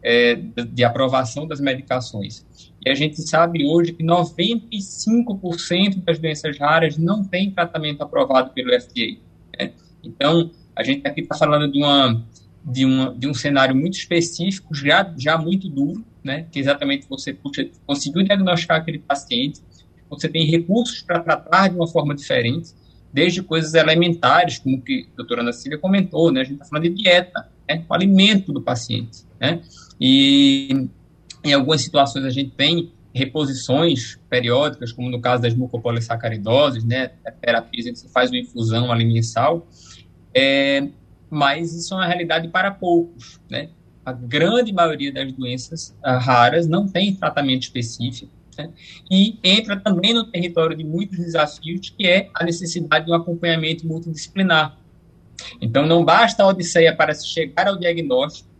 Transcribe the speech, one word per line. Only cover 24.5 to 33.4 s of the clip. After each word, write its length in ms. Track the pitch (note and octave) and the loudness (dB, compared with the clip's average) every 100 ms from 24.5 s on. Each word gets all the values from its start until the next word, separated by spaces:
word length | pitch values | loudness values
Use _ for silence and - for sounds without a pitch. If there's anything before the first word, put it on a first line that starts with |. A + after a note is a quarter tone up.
| B2 | 0
como 240 | C#3 C3 | -2 -4
que 280 | A#2 C3 - | -2 -6 -6
a 40 | - | -16
doutora 240 | A#2+ A#2+ | -8 -4
Ana 120 | A#2+ | -4
Cecília 260 | A#2+ - D3+ | -6 -8 -6
comentou, 520 | F#3 G3 F#3 D3+ E3 | 0 2 2 2 4
né? 120 | C3 | 4
A 20 | |
gente 140 | C3 C#3 | -2 -8
tá 60 | |
falando 200 | - D3+ | -8 -2
de 180 | E3+ F3+ | -2 0
dieta, 460 | F#3 F3 F#3 - - _ - | 4 4 2 -8 -12 _ -8
né? 160 | E3 E3 | -8 -2
O 40 | |
alimento 600 | E3 F#3+ F#3+ G3 G3+ G3 | 0 4 6 6 4 0
do 100 | C#3 | -6
paciente, 600 | A#2 B2 - A2+ A#2 - - - | -4 -6 -4 -6 -6 -14 -20 -6
né? 220 | C3+ E3+ - - - - | -4 -4 -8 -20 -20 -4
E 840 | B2+ C3+ C#3 C#3 C#3 C3+ C#3 C3+ B2+ - _ _ _ - | 2 4 6 6 6 4 0 -2 -2 -10 _ _ _ -8
em 100 | D3 | 0
algumas 280 | C#3 C3+ D#3 | 0 2 0
situações 440 | - D3 C3+ C3+ | 0 2 2 0
a 60 | C3+ | -4
gente 200 | B2+ C3+ | -4 -6
tem 420 | - C#3 E3+ E3+ - _ | -2 0 0 -4 -12 _
reposições 1080 | B2+ C3 D#3 | -4 -4 -2